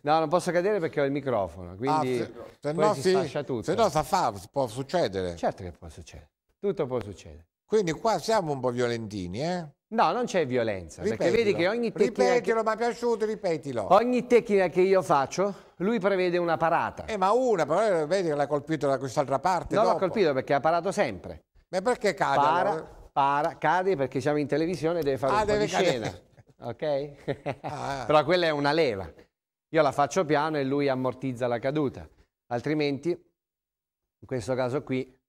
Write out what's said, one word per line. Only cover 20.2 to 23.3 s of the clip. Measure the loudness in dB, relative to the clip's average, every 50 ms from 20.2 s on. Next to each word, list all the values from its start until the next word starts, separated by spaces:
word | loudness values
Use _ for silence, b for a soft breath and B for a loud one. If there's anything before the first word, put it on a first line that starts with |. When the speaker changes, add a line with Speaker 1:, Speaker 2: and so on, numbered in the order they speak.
| 2 2
Speaker 1:
perché | 2 0 0 0 0
ha | 2
parato | 2 2 2 2 0 -2
sempre. | 0 0 -2 -2 -2 -8 -12 -14 -14 -16 _ _ _ _ _ _
Speaker 2:
Ma | -6 -2
perché | 0 0 -2 2 0 -2 0
cade | 2 0 2 4
Speaker 1:
Para, | 4 4 4 4 4 2 0
Speaker 2:
allora? | -2 -4 -8 -12 -20 -20 -20 -4
Speaker 1:
para, | _ 2 2 4